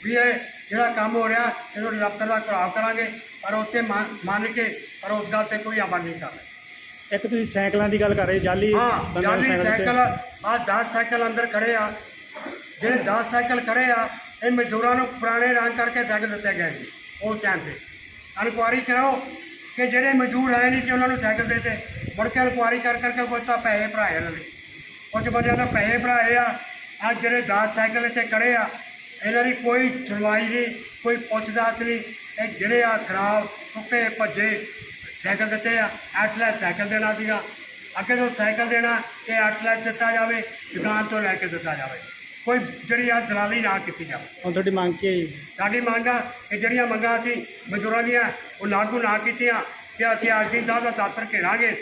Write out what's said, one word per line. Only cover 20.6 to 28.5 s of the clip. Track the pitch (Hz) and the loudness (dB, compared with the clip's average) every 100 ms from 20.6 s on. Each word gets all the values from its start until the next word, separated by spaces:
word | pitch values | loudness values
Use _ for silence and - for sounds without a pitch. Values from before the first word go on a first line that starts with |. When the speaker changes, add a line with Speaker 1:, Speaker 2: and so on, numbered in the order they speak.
| 247 | 4
Speaker 1:
ਨਹੀਂ | 254 | 4
ਸੀ | 247 | 2
ਉਹਨਾਂ | 254 254 | 2 2
ਨੂੰ | 254 | 2
ਸਾਈਕਲ | 214 220 233 | 2 2 2
ਦੇ | 254 | 0
ਤੇ | 240 214 - - - 185 | 0 -4 -8 -10 -8 -2
ਮੁੜ | 226 | -2
ਕੇ | 254 | 2
ਇਨਕੁਆਇਰੀ | 254 247 233 240 | 2 4 2 2
ਕਰ | 240 233 | 0 0
ਕਰਕੇ | 240 240 | 0 0
ਕੋਈ | 240 240 233 | 0 -2 0
ਤਾਂ | 233 | 0
ਪੈਸੇ | 240 208 214 | 2 0 0
ਭਰਾਏ | 214 202 160 | 0 0 0
ਇਹਨਾਂ | 165 | -2
ਦੇ। | 160 - - - - - - - | -6 -12 -16 -18 -18 -18 -18 -6
ਕੁਝ | 220 233 | -2 0
ਬੰਦਿਆਂ | 233 240 240 | 2 4 2
ਨੇ | 247 | 2
ਪੈਸੇ | 226 208 233 | 2 2 2
ਭਰਾਏ | 247 240 226 240 | 4 4 6 4
ਆ, | 240 240 - - - - 214 | 4 -2 -8 -14 -14 -4 -2
ਅੱਜ | 233 | 0
ਜਿਹੜੇ | 233 240 | 2 2
ਦਸ | 240 202 214 214 | 2 2 2 2
ਸਾਈਕਲ | 220 233 233 | 0 2 0
ਇੱਥੇ | 240 | 0
ਖੜ੍ਹੇ | 220 220 240 | 0 4 4